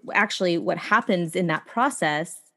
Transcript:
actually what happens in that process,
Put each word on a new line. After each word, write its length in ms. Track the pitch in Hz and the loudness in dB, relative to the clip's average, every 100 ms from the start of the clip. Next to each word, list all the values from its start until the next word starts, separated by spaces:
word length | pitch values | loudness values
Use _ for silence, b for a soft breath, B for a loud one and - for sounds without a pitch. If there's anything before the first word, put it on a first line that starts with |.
| - | -2
actually 440 | - 208 - 185 170 | 0 0 0 0 0
what 200 | 101 170 | 0 -4
happens 580 | - 220 233 185 165 175 | 2 2 4 0 0 0
in 120 | 175 | 0
that 180 | 156 - | 0 -2
process, 760 | - 269 - 156 151 165 - _ | 0 0 0 0 0 -4 -10 _